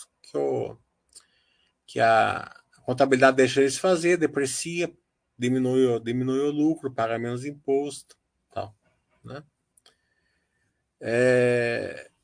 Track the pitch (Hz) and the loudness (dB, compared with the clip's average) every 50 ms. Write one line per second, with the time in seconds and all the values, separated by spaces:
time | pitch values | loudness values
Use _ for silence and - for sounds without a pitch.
0 | - - _ _ _ - - 143 139 139 131 123 113 113 113 117 _ _ _ _ | -20 -20 _ _ _ -10 -6 -4 -2 -2 -2 -4 -4 -8 -10 -14 _ _ _ _
1 | _ _ _ - - _ _ _ _ _ _ _ _ _ _ _ _ - - 120 | _ _ _ -20 -20 _ _ _ _ _ _ _ _ _ _ _ _ -12 -2 0
2 | 117 113 113 110 110 107 95 - - - - - _ _ _ _ _ - 123 127 | 2 4 4 4 4 2 0 -4 -10 -14 -18 -20 _ _ _ _ _ -6 0 0
3 | 139 135 135 127 135 135 131 131 131 123 127 139 135 139 135 - - 185 185 165 | 2 2 4 6 6 4 6 4 2 2 4 2 2 2 0 0 0 0 0 2
4 | 165 170 180 170 160 143 123 143 139 127 - - - 170 170 175 175 165 - _ | 2 0 0 2 0 -2 -2 -2 -4 -4 -4 -6 -8 -6 -6 -6 -6 -6 -8 _
5 | _ _ _ _ _ _ _ - 120 123 127 131 127 127 127 131 131 127 120 113 | _ _ _ _ _ _ _ -4 -2 0 0 0 0 2 2 2 2 2 2 0
6 | 113 113 120 127 127 131 131 135 143 147 147 147 151 156 160 156 - 135 127 123 | -2 -4 -4 -2 -2 -2 -2 -2 -2 -2 0 0 0 0 0 -2 -6 -8 -6 -4
7 | 113 113 117 113 117 120 120 123 127 147 147 143 _ - 139 139 143 147 135 - | -4 -4 -4 -4 -4 -6 -8 -8 -8 -12 -14 -10 _ -2 0 0 0 -4 -8 -12
8 | - _ _ _ _ _ _ _ _ _ _ - 95 104 104 _ _ _ _ _ | -18 _ _ _ _ _ _ _ _ _ _ -12 -12 -12 -14 _ _ _ _ _
9 | _ _ _ _ _ 117 120 143 156 _ _ _ _ _ _ _ _ _ _ _ | _ _ _ _ _ -18 -18 -18 -20 _ _ _ _ _ _ _ _ _ _ _
10 | _ _ _ _ _ _ _ _ _ _ _ _ _ _ _ _ _ _ _ _ | _ _ _ _ _ _ _ _ _ _ _ _ _ _ _ _ _ _ _ _
11 | - 110 113 120 123 127 127 123 123 123 123 123 120 120 117 113 104 92 - - | -6 -4 0 2 4 4 4 4 4 4 2 2 0 -2 -2 -4 -6 -8 -10 -12
12 | - - _ _ | -16 -20 _ _